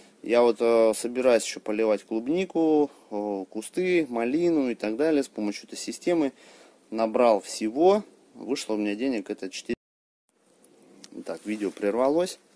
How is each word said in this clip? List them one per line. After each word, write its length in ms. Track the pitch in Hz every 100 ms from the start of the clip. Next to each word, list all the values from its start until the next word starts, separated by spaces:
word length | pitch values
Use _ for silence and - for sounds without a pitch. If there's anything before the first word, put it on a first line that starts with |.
| - _
Я 200 | - 117
вот, 160 | 120 110
э, 340 | 117 117 113
собираюсь 520 | 107 120 123 127 113 -
еще 160 | -
поливать 420 | - 107 110 104
клубнику, 880 | - 113 120 170 185 165 160 151 143 - -
э, 340 | 104 104 101 92
кусты, 560 | 110 110 - 185 175 143
малину 600 | 120 117 151 175 160 131
и 60 | 113
так 220 | 107 113
далее 260 | 156 151
с 60 | 131
помощью 380 | - 104 101 -
этой 100 | -
системы. 560 | - 117 - 170 139 - - - - _ _
Набрал 480 | 110 113 117 120 104
всего, 640 | - - 110 127 180 202 202 - _
вышло 400 | 117 107 139 -
у 40 | 107
меня 180 | 104 101
денег 340 | 135 117 92
это 200 | 104 95
четыре. 260 | - - 120 _ _ _ _ _ _ _ _ _ _ _ - - - 85
Так, 200 | 82 104
видео 240 | 107 98
прервалось, 720 | - 101 110 131 160 185 - _